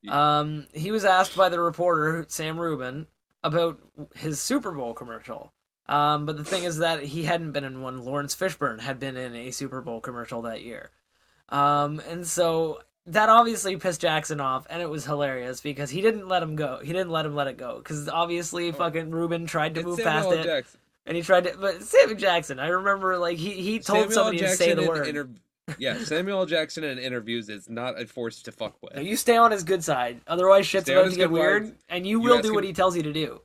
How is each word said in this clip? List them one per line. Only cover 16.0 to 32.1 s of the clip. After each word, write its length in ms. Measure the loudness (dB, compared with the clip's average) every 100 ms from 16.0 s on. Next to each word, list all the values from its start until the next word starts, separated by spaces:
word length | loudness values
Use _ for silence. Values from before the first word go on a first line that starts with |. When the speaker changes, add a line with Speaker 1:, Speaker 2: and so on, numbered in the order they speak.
Speaker 2:
didn't 260 | 2 2 0
let 160 | 0
him 140 | 0 -2
go. 220 | -4 -4
He 80 | -4
didn't 180 | -2 0
let 160 | -2 -2
him 100 | -2
let 120 | -4
it 80 | -4
go, 260 | -10 -10
'cause 280 | -8 -8 -4
obviously 580 | -2 0 -2 -4 -4 -4
Speaker 1:
Oh. 40 |
Speaker 2:
fucking 380 | -2 -2 -2 -4
Rubin 340 | -4 -2 -2 -2
tried 300 | -2 -2 -2
to 40 |
Speaker 1:
It's 80 | -4
Speaker 2:
move 80 | -2
Speaker 1:
Samuel 120 | 0
Speaker 2:
past 120 | 2 2
Speaker 1:
L. 60 |
Speaker 2:
it. 100 | 2
Speaker 1:
Jackson. 360 | 2 -2 -4 _ _ _ -6
Speaker 2:
And 100 | -6
he 80 |
tried 220 | 4 4 4
to, 120 | -2
but 240 | -2 -2
Samuel 340 | 4 6 6 4
Jackson, 400 | 2 2 0 -6
I 80 | -2
remember, 500 | 0 2 2 2 0
like, 200 | 0 -2
he, 140 | -6
he 260 | -4 -4 -4
told 60 | 2
Speaker 1:
Samuel 180 | 2 4
L. 20 |
Speaker 2:
somebody 260 | 2 2 2
to 100 | 0
say 160 | 4 4
Speaker 1:
Jackson 80 | 4
Speaker 2:
the 60 |
Speaker 1:
in 40 | 2
Speaker 2:
word. 180 | 0 -2
Speaker 1:
inter-, 220 | -4 -8 -14 _ _ -14 -6
yeah, 200 | -4 -4
Speaker 2:
<laughs> 60 |
Speaker 1:
Samuel 360 | -2 -2 0 -2
L. 40 | 0
Jackson 360 | 0 -2 -6
in 140 | -6 -6
interviews 480 | -6 -6 -4 -6 -6
is 220 | -12 -10
not 280 | -8 -6 -6
a 80 | -10
force 360 | -8 -8 -8
to 100 | -18
fuck 240 | -10 -10 _
with. 120 | -14 -10
Speaker 2:
No, 60 |
you 140 | -4 -2
stay 220 | 2 6
on 140 | 6
his 120 | 4
good 220 | 0 -2 0
side, 340 | -2 -2 -6 -6
otherwise 400 | 2 8 8 8
shit's 160 | 0
Speaker 1:
Stay 80 | 4 6
Speaker 2:
about 80 |
Speaker 1:
on 20 | 6
Speaker 2:
to 40 |
Speaker 1:
his 60 | 4
Speaker 2:
get 60 | 2
Speaker 1:
good 20 |
Speaker 2:
weird, 340 | 4 4 2 0
Speaker 1:
side. 80 | -14 _
Speaker 2:
and 180 | -6
you 140 | 0